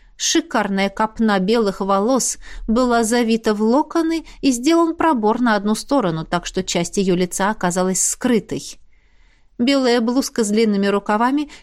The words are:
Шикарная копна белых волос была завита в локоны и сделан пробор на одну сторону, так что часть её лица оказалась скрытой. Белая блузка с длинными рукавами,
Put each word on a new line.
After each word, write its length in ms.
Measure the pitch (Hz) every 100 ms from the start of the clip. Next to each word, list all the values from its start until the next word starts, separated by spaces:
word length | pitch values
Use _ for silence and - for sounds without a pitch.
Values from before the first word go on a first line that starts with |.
| - -
Шикарная 720 | - 330 330 240 196 196 196
копна 500 | - 220 - 220 202
белых 420 | 185 233 202 185
волос 560 | 196 196 214 262 - - - - -
была 360 | 220 247 233
завита 500 | 220 240 226 226 220
в 80 | 208
локоны 640 | 220 254 302 339 320 330 - -
и 100 | 277
сделан 440 | 240 254 330 330 330
пробор 460 | 339 262 208 233
на 140 | 240 208
одну 200 | 208 220
сторону, 500 | - 285 190 160 160
так 200 | 175 -
что 180 | -
часть 340 | 180 180 170 208
её 180 | 190 180
лица 340 | 185 - 196
оказалась 520 | 220 180 180 185 185
скрытой. 800 | - - 254 226 - 143 - - - _ _ _ _ _ _ -
Белая 420 | 240 277 254 240
блузка 440 | 226 247 - -
с 60 | 208
длинными 380 | 214 226 202 196
рукавами, 640 | 202 202 214 240 285 285 -